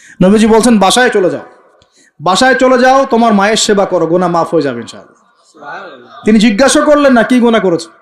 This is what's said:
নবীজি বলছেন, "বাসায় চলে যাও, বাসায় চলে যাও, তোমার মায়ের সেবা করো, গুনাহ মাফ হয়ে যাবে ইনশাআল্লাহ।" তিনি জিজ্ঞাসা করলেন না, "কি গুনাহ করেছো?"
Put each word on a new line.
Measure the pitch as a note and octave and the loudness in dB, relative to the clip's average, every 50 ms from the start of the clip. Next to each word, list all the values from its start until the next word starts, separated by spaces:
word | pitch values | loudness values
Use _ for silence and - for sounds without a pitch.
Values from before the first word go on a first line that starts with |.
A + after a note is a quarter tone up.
| - - - - | -20 -10 -4 0
নবীজি | F3+ F#3+ G#3 A3 A3 | 2 2 2 2 2
বলছেন, | A3 A3 A3 G#3 B3 A#3 G3+ | 2 2 2 2 2 2 2
"বাসায় | F#3+ F#3+ - A#3+ B3+ A#3+ | 2 2 2 2 0 0
চলে | G#3+ G3+ F3+ D#3+ | 0 0 -2 -2
যাও, | C#3 A2+ - - - _ _ _ _ _ _ _ _ _ _ _ _ - | -4 -6 -12 -16 -20 _ _ _ _ _ _ _ _ _ _ _ _ -8
বাসায় | D3 E3+ F#3+ - C4 C4 B3+ | -4 -2 0 0 2 0 2
চলে | C4 B3+ B3+ B3+ A#3+ | 2 0 0 2 2
যাও, | B3 B3+ C4 C#4 C4+ C4+ | 2 2 2 2 0 0
তোমার | A#3+ A3+ A#3 A#3 G#3+ | 0 0 0 0 0
মায়ের | G3 G3 G#3+ A3+ | 0 0 0 -2
সেবা | G#3 - - G#3 G3+ F#3+ | -2 -2 -2 -2 -2 -2
করো, | F#3 F#3 E3+ D#3+ | -2 -2 -4 -2
গুনাহ | D#3+ E3+ F#3 F#3 E3+ | -2 -2 -2 -2 -2
মাফ | E3+ E3 D#3 - E3+ | -2 -4 -4 -2 -2
হয়ে | D#3+ | -4
যাবে | C#3 C#3 A#2+ A#2 | -4 -4 -6 -10
ইনশাআল্লাহ।" | A2 G2+ - G2+ - _ _ _ _ _ _ _ _ _ _ - - C#3+ - G3 G3 F3 - - - - - - - | -12 -16 -20 -20 -20 _ _ _ _ _ _ _ _ _ _ -20 -20 -18 -18 -18 -18 -20 -20 -20 -20 -20 -16 -6 -2
তিনি | G#3 G#3+ A3 | 0 2 2
জিজ্ঞাসা | G3+ A#3+ G3+ G3 C4+ C4+ - D4+ | 2 0 0 0 0 0 0 0
করলেন | D4 D4+ D4 D4 C#4+ C4+ | 2 2 2 2 2 2
না, | B3+ A#3 | 2 2
"কি | G#3 - B3+ B3 | 0 0 0 0
গুনাহ | A3+ A#3+ A3+ G#3+ | 2 0 0 0
করেছো?" | F#3 F#3 E3+ D#3+ - - - _ | 0 -2 -2 -4 -6 -10 -20 _